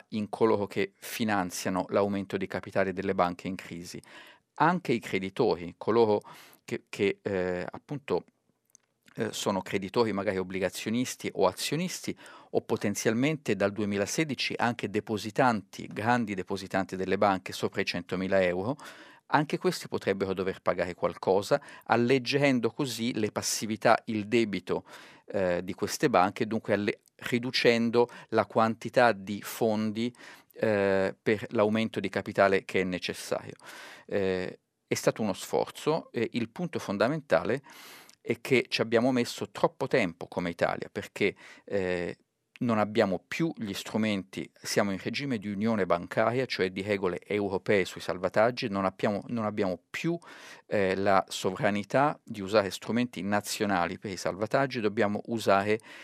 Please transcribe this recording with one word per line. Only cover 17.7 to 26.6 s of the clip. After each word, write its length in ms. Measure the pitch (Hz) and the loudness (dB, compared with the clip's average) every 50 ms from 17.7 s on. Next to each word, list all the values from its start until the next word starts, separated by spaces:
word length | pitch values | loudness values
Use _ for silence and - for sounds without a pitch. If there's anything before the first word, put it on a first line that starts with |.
| - 104 | -2 -2
i 40 | 98 | -2
centomila 580 | - - 98 87 - 92 90 92 92 98 98 | -2 -2 -6 -4 -4 -4 -2 0 2 4 4
euro, 340 | 92 90 87 90 95 117 147 - - - - - - - - - _ | 4 4 2 0 -2 -4 -4 -6 -10 -18 -18 -20 -20 -20 -20 -20 _
anche 300 | - - 139 151 143 - | 0 2 2 2 2 -2
questi 320 | 160 - 185 165 - - - | -2 0 0 -2 -2 -6 -6
potrebbero 460 | - 101 - - 98 98 98 95 92 | -6 -2 0 0 0 0 0 -2 -2
dover 260 | 92 92 95 90 - | -2 -2 -2 -4 -2
pagare 340 | - 92 92 92 87 92 90 | 0 0 0 0 0 -2 -2
qualcosa, 680 | - - 87 87 - - 95 92 98 98 - 143 143 - - - - - | -2 -4 -4 -4 -2 2 2 2 2 2 2 0 0 0 -4 -20 -8 -2
alleggerendo 840 | - 113 117 120 120 135 135 120 117 131 139 143 139 131 120 113 113 | 0 2 4 4 4 2 2 2 0 0 2 4 4 4 2 0 -2
così 480 | - - 147 127 110 110 113 123 - 110 | -2 -2 -4 -4 -4 -4 -4 -4 -2 -2
le 140 | 107 101 | -2 -2
passività, 680 | - 117 104 - - - - 104 110 - - 127 110 - - | -2 -2 -4 -4 -4 -4 -4 -4 -4 2 4 4 4 4 2
il 200 | - 110 107 101 | -2 -4 -4 -2
debito, 580 | 107 113 120 117 104 98 92 - - 90 85 - - - - - - - - _ | 2 2 2 2 2 -2 -4 -4 -4 -4 -4 -6 -10 -18 -20 -20 -20 -20 -20 _
eh, 380 | - - 101 95 90 87 87 92 | -6 -2 0 2 2 0 0 -2
di 80 | 87 | -6
queste 380 | 87 - 104 95 - - - 143 | -6 -6 -4 -4 -2 0 2 4
banche, 360 | 110 90 90 101 - - 120 | 6 6 6 4 2 0 -2
dunque 280 | 107 110 110 | -2 -2 -4